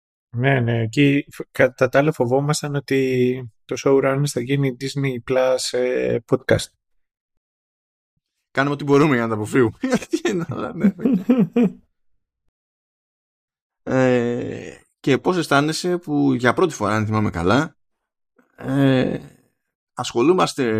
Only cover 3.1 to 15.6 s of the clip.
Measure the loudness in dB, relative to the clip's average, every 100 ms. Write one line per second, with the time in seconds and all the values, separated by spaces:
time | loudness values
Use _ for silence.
3.1 | 2 0 -2 -8 _ -12 -4 2 2 2
4.1 | 0 -2 -4 -4 -2 -2 -4 -8 -4 -4
5.1 | -4 -2 0 2 0 -2 -2 -2 -2 -2
6.1 | -4 -2 -2 0 -2 -4 _ _ _ _
7.1 | _ _ _ _ _ _ _ _ _ _
8.1 | _ _ _ _ -2 -2 -2 2 4 4
9.1 | 2 0 -4 0 2 2 0 -2 -2 -2
10.1 | -4 -2 -4 -4 -8 -8 0 0 0 0
11.1 | 0 2 2 2 2 0 -2 _ _ _
12.1 | _ _ _ _ _ _ _ _ _ _
13.1 | _ _ _ _ _ _ _ -4 0 2
14.1 | 2 0 -4 -8 -10 -14 -18 _ _ 0
15.1 | 0 2 -2 0 0